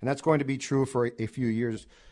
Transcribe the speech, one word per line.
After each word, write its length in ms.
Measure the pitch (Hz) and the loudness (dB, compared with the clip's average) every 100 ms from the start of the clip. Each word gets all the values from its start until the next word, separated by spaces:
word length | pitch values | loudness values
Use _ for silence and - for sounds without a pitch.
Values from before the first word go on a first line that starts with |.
And 60 | 123 | -4
that's 120 | 139 | 0
going 200 | - 156 | 2 2
to 40 | |
be 140 | 135 135 | 2 -4
true 260 | - 139 | 0 0
for 220 | 135 127 120 | 2 0 -2
a, 160 | 120 | -2
a 40 | 113 | -6
few 200 | - 123 | -2 -2
years 400 | 113 117 110 - - - | 0 -2 -4 -10 -20 -20